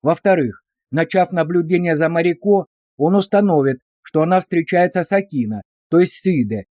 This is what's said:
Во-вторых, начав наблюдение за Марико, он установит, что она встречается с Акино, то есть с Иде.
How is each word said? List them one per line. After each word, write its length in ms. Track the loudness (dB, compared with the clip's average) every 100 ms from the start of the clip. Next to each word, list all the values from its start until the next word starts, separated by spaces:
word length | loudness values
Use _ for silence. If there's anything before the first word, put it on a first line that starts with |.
Во-вторых, 600 | 0 0 0 0 0 -6 _ _ _
начав 400 | -4 0 0 0
наблюдение 640 | -2 -2 -2 0 -2 0 0
за 140 | 0
Марико, 560 | 0 -2 -2 0 0 0 _ _ -4
он 180 | 0 0
установит, 640 | 2 0 2 2 0 -2 _ _
что 220 | -6 -2
она 180 | 0 0
встречается 640 | 0 -4 -2 0 0 -2
с 80 | -2
Акино, 500 | -4 -2 -6 -6 -8 -12 _ _
то 100 | 2
есть 140 | 2
с 120 | -2 -2
Иде. 400 | -2 -2 -6 -10